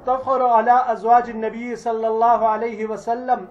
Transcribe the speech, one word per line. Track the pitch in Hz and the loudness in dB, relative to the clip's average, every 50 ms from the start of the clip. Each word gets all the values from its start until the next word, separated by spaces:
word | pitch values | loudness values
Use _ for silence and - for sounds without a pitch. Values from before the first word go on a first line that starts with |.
| - | -4
تفخر | 247 254 262 254 254 269 254 | -2 -2 -2 -2 -2 0 0
على | 254 247 233 220 220 240 185 - 247 - | 2 2 2 2 4 4 4 4 4 0
ازواج | 226 190 190 226 240 240 240 233 233 | -4 -4 2 4 4 4 4 2 -6
النبی | 220 220 220 214 226 240 247 233 | -6 -6 -6 -6 -6 -8 -10 -10
صلی | 220 - 233 226 220 226 | -8 -6 -6 -4 -2 -2
اللہ | 226 220 226 226 | -2 0 2 2
علیہ | 233 233 214 220 220 220 220 233 233 226 208 220 214 | 4 4 4 2 0 0 0 -4 -6 -6 -6 -8 -8
وسلم | 220 202 - 233 233 247 254 254 247 220 185 - | -8 -8 -6 -6 -6 -4 -2 -2 -4 -4 -4 -12